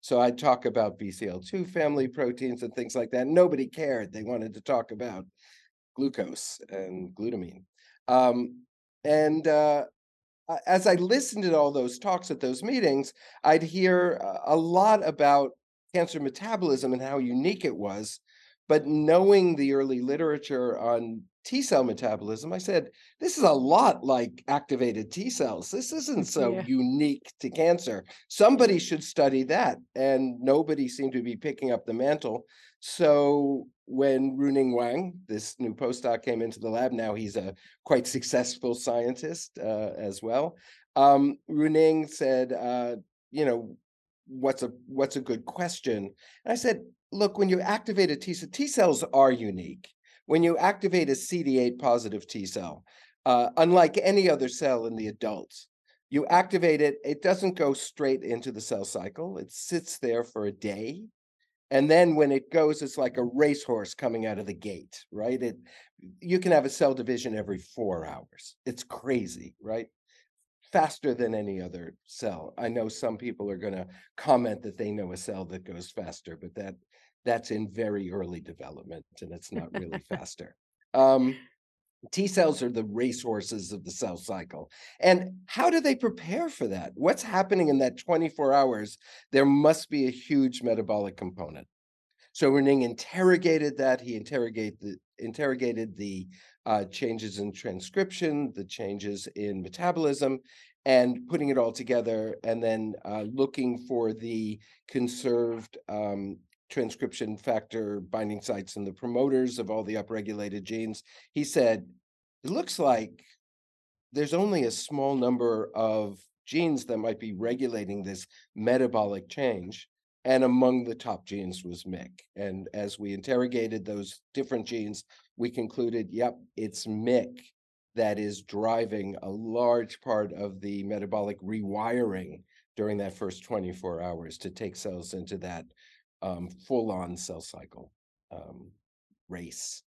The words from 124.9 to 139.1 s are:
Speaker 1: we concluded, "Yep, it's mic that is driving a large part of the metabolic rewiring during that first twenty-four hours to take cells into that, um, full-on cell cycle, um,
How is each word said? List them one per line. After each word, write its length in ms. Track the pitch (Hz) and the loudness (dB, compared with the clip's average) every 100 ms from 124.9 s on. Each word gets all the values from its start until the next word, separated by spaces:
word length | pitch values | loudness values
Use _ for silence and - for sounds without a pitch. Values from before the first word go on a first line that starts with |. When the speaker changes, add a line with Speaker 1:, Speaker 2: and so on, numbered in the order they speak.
| 101 - _ _ _ | -10 -16 _ _ _
Speaker 1:
we 140 | 117 | -6
concluded, 580 | 120 113 - 120 117 101 | -4 -8 -4 -4 -2 -6
"Yep, 300 | 95 120 - _ - | -2 -4 -4 _ -10
it's 300 | 110 - - | -8 -8 -8
mic 560 | 107 113 123 - - - _ _ _ _ | -4 2 2 0 -10 -20 _ _ _ _
that 240 | 117 110 104 | -2 -2 0
is 240 | 104 98 | -4 -8
driving 720 | 98 101 110 117 113 104 98 98 | -10 -4 -2 0 -2 -4 -8 -10
a 80 | 95 | -10
large 720 | 101 113 113 120 120 113 - | -10 -6 0 2 2 0 -10
part 320 | 135 110 104 | -4 -2 -2
of 260 | 73 101 95 | -6 -10 -8
the 220 | 101 101 | -10 -8
metabolic 560 | 98 104 98 107 104 101 | -6 -6 -4 -4 -4 -6
rewiring 1000 | 95 110 101 101 113 120 117 95 90 - _ _ _ - | -8 -8 -6 -6 -2 -2 -2 -4 -10 -16 _ _ _ -6
during 220 | 104 104 | -4 -4
that 160 | 98 | -6
first 300 | 92 101 92 | -8 -10 -10
twenty-four 580 | - 110 90 90 92 85 | -6 -6 -6 -8 -8 -6
hours 380 | 87 85 82 - | -8 -8 -12 -14
to 100 | 95 | -14
take 260 | 90 104 - | -10 -12 -10
cells 380 | 104 90 87 | -10 -10 -12
into 240 | 95 90 101 | -12 -10 -10
that, 280 | 90 85 80 _ _ _ _ _ | -10 -12 -14 _ _ _ _ _
um, 280 | 95 87 90 | -10 -8 -10
full-on 640 | 92 - 127 113 92 87 90 | -14 -4 -2 -2 -4 -6 -10
cell 260 | - 82 | -12 -12
cycle, 500 | - - - - - _ _ _ _ | -14 -18 -20 -20 -20 _ _ _ _
um, 400 | - - - - _ _ _ _ | -18 -18 -20 -20 _ _ _ _